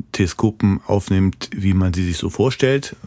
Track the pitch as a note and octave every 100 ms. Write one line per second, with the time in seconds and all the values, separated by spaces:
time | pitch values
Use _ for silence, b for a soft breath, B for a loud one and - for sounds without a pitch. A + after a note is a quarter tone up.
0 | - - F#2 - A2 - G2+ G2 - G2+
1 | - F#2+ F#2+ - - - G2 F#2+ F#2 E2+
2 | F2 E2 - - A#2 - C3 C#3 - -